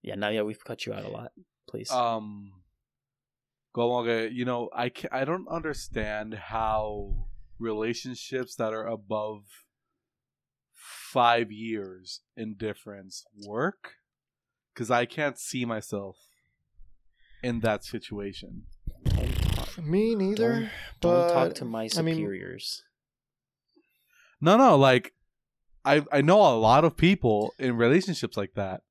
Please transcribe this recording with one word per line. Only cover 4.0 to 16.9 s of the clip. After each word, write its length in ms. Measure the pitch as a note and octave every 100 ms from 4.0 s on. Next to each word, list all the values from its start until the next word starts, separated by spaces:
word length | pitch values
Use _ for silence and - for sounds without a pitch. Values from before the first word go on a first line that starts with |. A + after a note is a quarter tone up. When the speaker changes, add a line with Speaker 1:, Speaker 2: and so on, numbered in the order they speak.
Speaker 2:
que, 240 | A#2 A2+ A2+
you 120 | B2
know, 240 | B2 A#2+ A#2
I 180 | - B2
ca-, 180 | - -
I 140 | C3
don't 240 | C3+ F3+ -
understand 880 | E3 D#3+ C#3+ - A2+ G#2+ G#2+ G#2+
how 920 | G#2+ - A2+ A2 A2 G#2+ G#2 G2+ G#2 - - - -
relationships 960 | A#2 G#2+ A2 A#2 C3 A#2+ - C3 B2 -
that 160 | A2
are 140 | A2 A2
above 560 | A2+ G2 G#2+ G#2+ G#2+ G#2 - _ _ _ _ _ _ _ _ _ _ _
five 760 | _ - - - C3 A#2+ A#2 A2+
years 720 | G#2+ A2+ A2 F#2+ F#2 F#2 - _ -
in 180 | A2
difference 680 | G2+ G#2+ G2+ - G2+ F#2+ - _ G#2 G2+
work, 480 | A2 D#3+ - - _ _ _ _ _ _ _ _
'cause 160 | - A#2
I 140 | A#2+ A#2+
can't 320 | - D3 -
see 260 | - B2+
myself 520 | A#2+ A2 - G#2 G2 - _ _ _ _ _ _ -